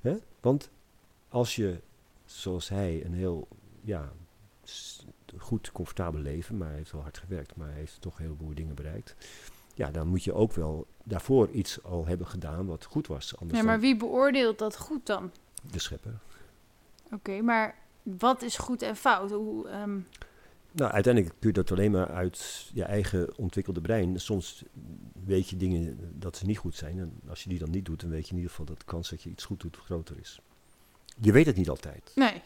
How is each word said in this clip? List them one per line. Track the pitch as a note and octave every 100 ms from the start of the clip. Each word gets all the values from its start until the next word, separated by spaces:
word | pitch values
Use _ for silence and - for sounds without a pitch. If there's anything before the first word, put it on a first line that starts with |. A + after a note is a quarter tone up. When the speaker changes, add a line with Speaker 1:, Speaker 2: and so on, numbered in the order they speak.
Speaker 1:
Hè? | A#2+ G3 - -
Want | A#2 C#3+ - _ _ _ _ _ _
als | B2 A#2 -
je, | G#2 E2+ - - _ -
zoals | - - - F2+ -
hij, | G2 F#2+ D#2+
een | D#2
heel, | F2 F#2 E2 - - - -
ja, | G#2+ F#2 C#2+ D#2 F2 _ - _
s-, | - - - - - - - E2+
goed, | - A2+ -
comfortabel | - F2 - F2 D2+
leven, | C#2+ D2+ - A2
maar | D#2+
hij | D2
heeft | D#2
wel | D#2
hard | D2 -
gewerkt, | F2+ F2+ C#2 -
maar | D2+
hij | D2
heeft | D2+ -
toch | - -
een |
heleboel | D#2+ D2+ D#2
dingen | D2+ D#2+
bereikt. | C#2+ D2+ D#2 - - - - - - -
Ja, | - C#2
dan | D#2 D#2+
moet | F2+
je | -
ook | - G#2+
wel | - D#2 D#2 - -
daarvoor | - G2 - C3 G#2
iets | - F#2+ -
al | - F2 D#2+
hebben | F2+ E2+
gedaan | F#2 D#2+ D#2+ F#2+
wat | D#2+
goed | - D3+ -
was. | D2 - -
Anders | E2+ A#3
Speaker 2:
Ja, |
maar | A3
Speaker 1:
dan | A3+
Speaker 2:
wie | B3+ A#3
beoordeelt | A#3 B3 C#4 C4+ A#3+ G#3+
dat | A3 -
goed | - D4+ -
dan? | G3+ F3+ - - - -
Speaker 1:
De | E2+
schepper. | - - - A2+ - - - _ _ _ _ - -
Speaker 2:
Oké, | G#3 - G3
maar | A3+ A3+ A3 - - _
wat | - F#3 A#3+ B3+
is | A#3+ -
goed | - B3
en | A3+ G#3+
fout? | C#4 G3+ G3
Hoe, | G#3 G#3+ A3 A3
ehm, | G3 G#3 G3+ F3+ - - - - - -
Speaker 1:
Nou, | - B2
uiteindelijk | G#2 G2+ A#2+ F2 -
kun | A2
je |
dat | G2 F#2
alleen | F#2 G#2
maar | G2 F2+
uit | E2 F2+ - - - -
je | -
eigen | F2 G2+ F#2+ F#2 F2 -
ontwikkelde | G2+ - G2 F2
brein. | E2 A2+ F2+ F#2
Soms | - G#2 - - - - - - - -
weet | F#2+ F#2+ F2+
je | F#2
dingen | F#2 F2 E2 A#1 E2+ -
dat | F#2 -
ze | F#2
niet | G#2
goed | F2+ -
zijn. | D2+ F2+
En | F2 - C#2
als | E2
je | -
die | F2+
dan | D#2+
niet | F2+
doet, | F#2 D#2+
dan | E2+
weet | D#2
je | D#2
in | F2+
ieder | F2
geval | - D#2
dat | D#2+
de |
kans | - E2+ E2+
dat | D#2+
je | -
iets | -
goed | - G2
doet | E2+ -
groter | - F2 E2 C#2+
is. | - - _ _ _ _ - _ - -
Je | G#2+
weet | A2 D#3
het | F#2+
niet | F2
altijd. | B1+ D2+ C#2 -
Speaker 2:
Nee. | - B3+ F3